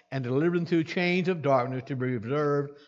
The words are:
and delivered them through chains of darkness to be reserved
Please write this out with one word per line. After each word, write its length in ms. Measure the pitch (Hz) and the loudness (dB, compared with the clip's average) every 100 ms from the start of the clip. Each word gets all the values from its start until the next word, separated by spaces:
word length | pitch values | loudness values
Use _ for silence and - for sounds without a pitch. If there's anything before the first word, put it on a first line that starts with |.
| _ | _
and 140 | 135 | -6
delivered 320 | 120 131 165 175 | -2 2 2 0
them 100 | 170 | 0
through 180 | 170 | 0
chains 440 | 160 - 175 180 180 | 0 0 2 2 0
of 140 | 180 | 0
darkness 420 | 139 135 123 131 - | 4 4 2 -4 -6
to 100 | 135 | -4
be 200 | 127 123 | -2 -2
reserved 560 | 104 147 147 143 143 143 | -2 -2 0 0 -2 -10